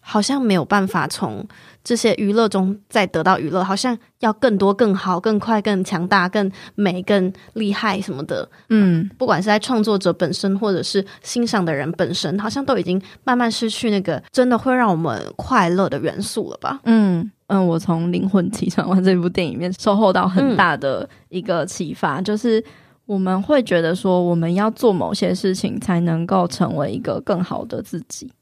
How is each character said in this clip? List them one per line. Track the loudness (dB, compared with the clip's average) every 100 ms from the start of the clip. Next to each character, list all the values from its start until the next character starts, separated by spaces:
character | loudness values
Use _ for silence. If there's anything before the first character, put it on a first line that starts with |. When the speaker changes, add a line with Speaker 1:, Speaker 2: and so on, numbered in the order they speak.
Speaker 1:
好 | -2 0
像 | 0 0
没 | 2
有 | 2
办 | 2 0 0
法 | -2 -4
从 | -4 -6 -8 -12 -18 -20 -20
这 | -4 0
些 | 2 0
娱 | 0
乐 | 2 2
中 | 2 0 -2 _
再 | 0 0
得 | 0
到 | 2 2
娱 | 0
乐， | -2
好 | -2
像 | 0 0 -2 _ _
要 | -2
更 | 2 2 4
多、 | 2
更 | 4 2
好、 | 2 0 -2
更 | 0 0
快、 | 0 0
更 | 0 -2
强 | -2 -4 0
大、 | 2 2
更 | 0 -2 -4 -14
美、 | -2 0 0
更 | 2 2 2 -4 -12
厉 | -6 -4
害 | -2 -2 -4
什 | -6
么 | -8
的。 | -6 -6 -6 _ _
Speaker 2:
嗯。 | 4 6 4 0 -4
Speaker 1:
不 |
管 | 0 0
是 | 2
在 | 0
创 | 2 0
作 | 2 2
者 | 0
本 | 0 -2
身， | -2 -2 0
或 | 0
者 | -2
是 | -2 -4 -4 -10
欣 | -8 -4 0
赏 | 0
的 | 0
人 | -2 -4
本 | -2 -2
身， | -2 -4 -4
好 | -4
像 | -6
都 | -2 -2
已 |
经 | 0 -4 -4 -12
慢 | -2 0
慢 | 0
失 | -2 -4
去 | -2 0
那 | 0
个 | 0 -6 -4
真 | 0 2
的 | 2
会 | 2
让 | 2 2
我 | 0
们 | 0 -4 -8 -12
快 | -2 2 4
乐 | 2 0
的 | 0
元 | -4 -4
素 | -6 -6 -6
了 | -6
吧？ | -8 -6
Speaker 2:
嗯， | 2 4 4 2 -2 _ _
嗯， | 0 2
我 | 0
从 | 0 -2 0
灵 | -2 2
魂 | 2 0
急 | -2 -2
转 | -2 2
弯 | 2
这 | 4
部 | 4 2
电 | -2 -4
影 |
里 | -4
面 | -6 -2
收 | 0 4
获 | 4
到 | 4 2
很 | 2 2 4
大 | 2 2
的 | -2 -4 -6 -14 _
一 | -10
个 | -4 -2
启 | -2 -6 -8
发， | -4 -4 -2
Speaker 1:
嗯。 |
Speaker 2:
就 | -2 -2
是 | 2 0 0 -16 _ _ -6
我 | -2
们 | 0 0
会 | 2 2
觉 | 4 2
得 | 2
说， | 0 2 2
我 | 2
们 | 2 0
要 | 0 0
做 | 2 2
某 | 2 0
些 | -2 -2
事 | 0 -2
情 | -2 -4 -6
才 | -2 0
能 | 0 -2 0
够 | 0 0
成 | 0 -2 -2
为 | -4
一 | -4
个 | -4 -6
更 | -4 -4
好 | -2 -6
的 | -8 -10
自 | -8 -10 -10
己。 | -16 -18 _